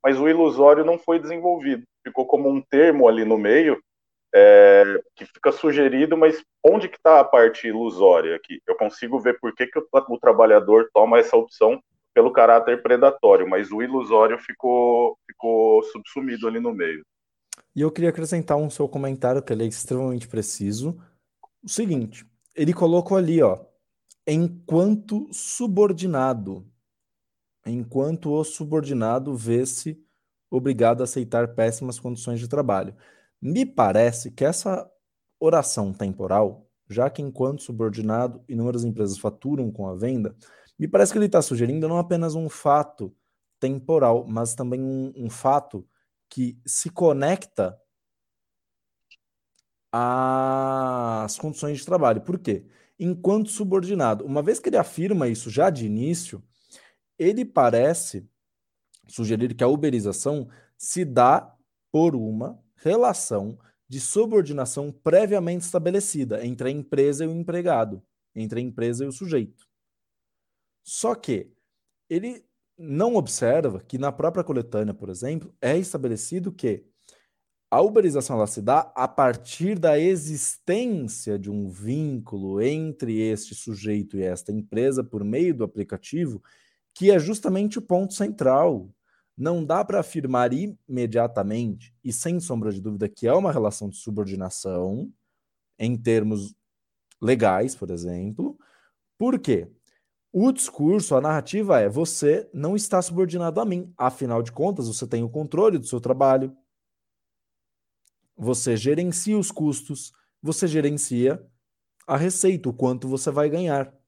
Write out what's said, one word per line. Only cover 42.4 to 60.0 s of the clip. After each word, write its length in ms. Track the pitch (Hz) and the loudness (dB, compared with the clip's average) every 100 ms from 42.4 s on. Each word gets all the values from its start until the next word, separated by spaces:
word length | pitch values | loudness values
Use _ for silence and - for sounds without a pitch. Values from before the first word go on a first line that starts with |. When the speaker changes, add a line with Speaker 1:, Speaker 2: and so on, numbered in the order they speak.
| 160 | -8
Speaker 2:
fato 680 | - 147 147 147 _ 98 _ _ _ _ _ | -4 2 2 0 _ -14 _ _ _ _ _
temporal, 680 | 131 135 127 160 127 117 120 | -6 -6 0 2 4 2 -2
mas 260 | 110 117 | -6 -6
também 260 | 120 123 127 | -6 -6 -6
um, 320 | 131 135 135 135 | -6 -6 -8 -10
um 140 | 117 | -12
fato 560 | - 135 143 139 101 90 _ _ _ _ | -4 0 0 -2 -16 -16 _ _ _ _
que 300 | - 123 120 | -8 -8 -8
se 240 | - - 170 | -8 -8 -8
conecta 880 | - 170 139 139 185 - - 92 98 _ _ _ _ _ _ _ _ _ _ _ _ _ _ _ _ _ _ _ _ _ | 0 0 2 0 -4 -6 -6 -6 -6 _ _ _ _ _ _ _ _ _ _ _ _ _ _ _ _ _ _ _ _ _
às 1400 | 117 123 127 131 131 131 135 135 135 131 127 120 110 107 - | -4 -2 -2 0 0 0 -2 -2 -4 -4 -4 -4 -4 -6 -8
condições 400 | 156 147 147 143 | -10 -8 -8 -8
de 60 | |
trabalho. 380 | - 180 135 110 | -4 0 2 0
Por 160 | - 180 | -4 -8
quê? 260 | - 98 - _ _ _ | -4 -6 -8 _ _ _
Enquanto 520 | 175 175 180 214 214 | -6 -2 0 0 -2
subordinado, 720 | - 202 190 180 196 127 107 | -6 -2 -2 -2 -2 -2 -2
uma 180 | - 143 | -4 -4
vez 160 | 151 240 | -2 -2
que 100 | 359 | 0
ele 80 | - | -2
afirma 520 | 160 - 180 196 127 | -2 -4 -4 -2 -2
isso 220 | 117 - | -4 -6
já 180 | 107 180 | 0 0
de 180 | 147 110 | 0 -6
início, 560 | 107 135 170 - 101 _ _ _ - _ _ _ _ | -4 -4 -6 -8 -18 _ _ _ -20 _ _ _ _
ele 260 | 165 220 | -2 -2
parece 840 | 240 - 123 117 135 170 - 101 101 _ _ _ _ _ _ _ _ | -2 2 2 4 0 -2 -8 -12 -18 _ _ _ _ _ _ _ _
sugerir 480 | - 110 110 123 | -8 -4 -2 -2
que 80 | 117 | 0
a 60 | 123 | 0
uberização 800 | 147 151 123 | 2 0 -2